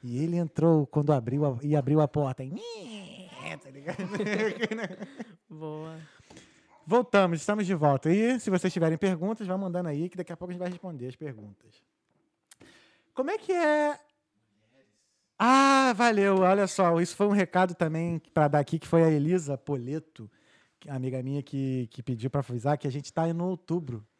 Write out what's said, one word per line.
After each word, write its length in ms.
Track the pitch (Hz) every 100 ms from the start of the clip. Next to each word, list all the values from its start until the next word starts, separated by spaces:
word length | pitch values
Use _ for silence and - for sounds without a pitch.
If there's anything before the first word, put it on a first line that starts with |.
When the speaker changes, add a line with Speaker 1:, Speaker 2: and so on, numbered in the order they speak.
Speaker 1:
E 220 | 127 120
ele 140 | 160 170
entrou 500 | 165 - 165 160 143
quando 240 | 151 147
abriu 340 | 143 113 139 147
a... 120 | 120
e 140 | 143 151
abriu 240 | 127 151
a 80 | 147
porta. 360 | 151 139 127 131 196 466 453 254 214 180 - 185 - - 156
Tá 80 | 135
ligado? 280 | 135 147 - 185 202 208 208 214 - 220 226
<laughs> 680 | 202 180 208 - 220 170 _
Speaker 2:
Boa. 500 | 156 156 151 160 160 156 _ _ - - _ _ _ -
Speaker 1:
Voltamos, 520 | 220 240 202 185 165
estamos 240 | - 208 185
de 80 | 185
volta. 340 | 151 135 156
E 300 | 190 226 254
se 100 | -
vocês 220 | 185 185
tiverem 260 | 180 160 160
perguntas, 480 | 196 180 185 220 202
vão 120 | 185
mandando 320 | 190 175 175
aí, 180 | 147 170
que 60 | 180
daqui 140 | 170
a 60 | 170
pouco 140 | 180
a 20 |
gente 80 | 180
vai 80 | 180
responder 380 | 180 185 151 123
as 80 | 123
perguntas. 680 | 151 110 104 98 _ _ _ _ _ _ _ _ _ - - _ _ _ _
Como 160 | - 269
é 80 | 427
que 140 | -
é? 480 | 359 311 302 294 285 _ _ _ _ _ _ _ _ _ _ _ _ _ _
Ah, 560 | 233 269 269 269 269 208
valeu. 440 | 240 214 196 190
Olha 260 | 185 196 190
só, 320 | - 180 170
isso 160 | 170 -
foi 120 | 208
um 40 |
recado 440 | 202 185 180 185 175
também 440 | 165 160 170 165 _
pra 140 | - 147
dar 120 | 147
aqui, 200 | 143 165
que 80 | -
foi 160 | 165
a 80 | 160
Elisa 460 | 151 147 180 147 139
Poleto, 720 | - 143 120 156 156 - 107 _ _ _ _ _
que 100 | -
é 40 |
amiga 280 | 135 127 131
minha 220 | 127 143
que, 440 | 135 139 135 131 117
que 100 | -
pediu 280 | 123 120 127
pra 100 | 143
avisar 380 | - 120 127 147
que 100 | 147
a 40 |
gente 220 | 135 143
tá 180 | - 165
no 120 | 170 180
outubro. 580 | 180 _ 170 147 117 107 _